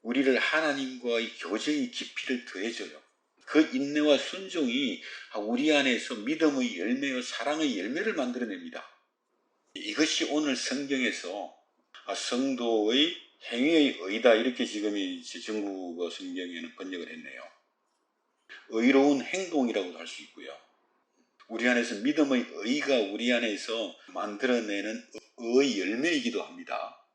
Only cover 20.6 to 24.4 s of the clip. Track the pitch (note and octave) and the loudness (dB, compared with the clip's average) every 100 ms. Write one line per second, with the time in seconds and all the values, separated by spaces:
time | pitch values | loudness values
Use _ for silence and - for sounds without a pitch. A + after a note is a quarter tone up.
20.6 | _ _ _ _ _ _ _ _ - A2+ | _ _ _ _ _ _ _ _ -10 0
21.6 | B2 A#2+ A2+ G#2 B2 D#3 C#3 B2+ B2 D2 | 2 2 0 0 0 4 4 4 0 -6
22.6 | G#2+ D3 C#3 C3 G2 G#2 A#2 A#2+ A#2 G2 | -2 -2 2 2 2 0 0 2 0 -4
23.6 | - A2+ G2 - - F2+ G#2 G2+ | -4 -4 -4 -8 -12 -8 -6 -2